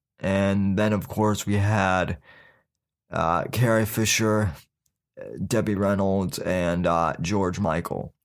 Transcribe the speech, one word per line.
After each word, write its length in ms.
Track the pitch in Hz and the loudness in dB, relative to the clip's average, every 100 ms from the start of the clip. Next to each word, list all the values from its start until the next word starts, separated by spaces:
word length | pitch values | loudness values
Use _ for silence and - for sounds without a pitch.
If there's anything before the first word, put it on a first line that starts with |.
| _ _ | _ _
And 600 | 92 98 98 98 98 95 | -2 2 2 2 0 2
then, 160 | 107 | 2
of 120 | 107 87 | 0 -2
course, 400 | - 107 104 - | 0 0 0 0
we 100 | 104 | 0
had, 600 | 101 110 95 92 87 - - - - _ _ _ _ _ _ | 2 2 2 2 0 -4 -12 -20 -20 _ _ _ _ _ _
uh, 340 | 82 82 85 - | -4 0 0 -2
Carrie 340 | 107 123 110 110 | 0 2 2 0
Fisher, 680 | 113 110 - 110 107 104 73 - _ _ _ _ - 50 60 98 | 0 0 2 2 2 0 -4 -14 _ _ _ _ -18 -14 -10 -2
Debbie 280 | 117 104 | -2 0
Reynolds, 640 | 101 101 98 98 98 92 - | 0 2 2 2 0 -2 -4
and, 480 | 87 92 87 87 85 | -2 0 0 0 2
uh, 280 | 85 82 - | 2 0 -2
George 380 | 82 101 92 90 | -2 0 0 0
Michael. 560 | 98 80 82 - - - | 0 -2 -4 -8 -8 -14